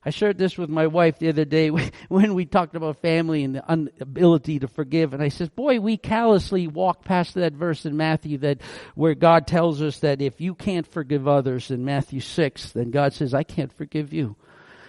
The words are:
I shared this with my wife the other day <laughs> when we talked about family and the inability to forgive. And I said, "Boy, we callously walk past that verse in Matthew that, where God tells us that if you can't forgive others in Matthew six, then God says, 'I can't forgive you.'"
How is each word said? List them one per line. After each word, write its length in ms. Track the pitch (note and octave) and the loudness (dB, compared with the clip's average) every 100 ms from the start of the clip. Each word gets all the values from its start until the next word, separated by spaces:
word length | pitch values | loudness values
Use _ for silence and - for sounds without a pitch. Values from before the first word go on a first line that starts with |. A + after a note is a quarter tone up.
I 80 | - | -6
shared 260 | - G#3 G3 | -2 -2 0
this 200 | F#3 - | -2 -2
with 120 | E3+ | -4
my 180 | D#3+ D#3+ | 0 0
wife 300 | E3 E3+ - | 4 2 2
the 120 | E3 | -2
other 160 | D3+ D3 | 0 0
day 240 | D#3 D#3 | 2 2
<laughs> 380 | D#3 A2 - - | 0 -2 -6 -2
when 260 | F#3+ G#3+ F#3 | 4 4 2
we 100 | E3+ | 0
talked 300 | G3 E3+ E3 | 0 0 -4
about 220 | D#3+ D3 | -6 -4
family 460 | E3+ E3 E3 D#3 | 0 2 2 0
and 120 | C3+ C3+ | -2 -4
the 80 | - | -2
inability 920 | D#3+ D3 _ C3+ C3 F3 E3 - D3 | -2 -2 _ -12 2 6 6 2 -4
to 80 | C3 | -4
forgive. 460 | - C#3 D#3 D#3+ C3+ | -6 -2 0 0 0
And 80 | |
I 60 | D3 | -4
said, 260 | - E3+ - | -2 -8 -4
"Boy, 240 | C#4 B3 | 0 0
we 180 | G#3 A3 | 0 -4
callously 680 | - A3 A#3 G3+ - G3 E3+ | -2 0 4 4 2 -2 -4
walk 360 | D3+ F#3 E3+ | -2 -2 -2
past 300 | - F3+ E3+ | 0 0 0
that 200 | F#3+ F3 | 0 -2
verse 320 | C#3+ F3 D#3 D#3+ | -2 -4 -4 -4
in 120 | D3 | -2
Matthew 400 | D#3+ D#3+ D3+ C#3+ | 0 0 -2 -4
that, 220 | C#3+ C#3 - - - | -2 -2 -6 -18 -18
where 220 | - D#3+ C#3 | 0 0 4
God 320 | E3 E3 - | 6 6 4
tells 340 | E3+ E3+ D3 | 2 2 0
us 180 | D3+ - | -4 -2
that 200 | D#3 C#3 | -2 0
if 180 | C#3 - | -2 -4
you 140 | E3+ | -8
can't 320 | F3+ - F#3 D#3 | -4 -4 -4 -4
forgive 420 | - C3+ C#3+ C3+ | -8 -4 -2 2
others 440 | C#3+ C3+ B2+ - | 2 2 -4 -4
in 120 | B2+ | -6
Matthew 360 | C3 C#3 C3 C3+ | -2 -4 -4 -8
six, 520 | - - D3+ - - | -8 -2 -2 -2 -12
then 180 | - A#2+ | -6 -2
God 220 | C3+ C#3+ | 0 0
says, 200 | - C#3+ | 0 -2
'I 100 | C3 | -2
can't 300 | D#3 - C3 | -2 -6 -6
forgive 400 | _ D3 D#3 D3 | _ -8 -6 -6
you.'" 220 | D#3+ B2+ G2+ _ - - - | -4 -6 -6 _ -20 -20 -20